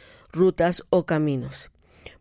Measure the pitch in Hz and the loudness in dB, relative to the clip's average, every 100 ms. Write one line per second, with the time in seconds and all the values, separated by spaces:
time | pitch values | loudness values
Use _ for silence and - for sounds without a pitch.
0 | - - _ 160 185 180 170 175 - 180 | -20 -20 _ 0 2 2 0 -2 -2 0
1 | 165 156 151 135 127 - - _ _ _ | 0 0 0 -2 -6 -14 -20 _ _ _
2 | - - | -20 -8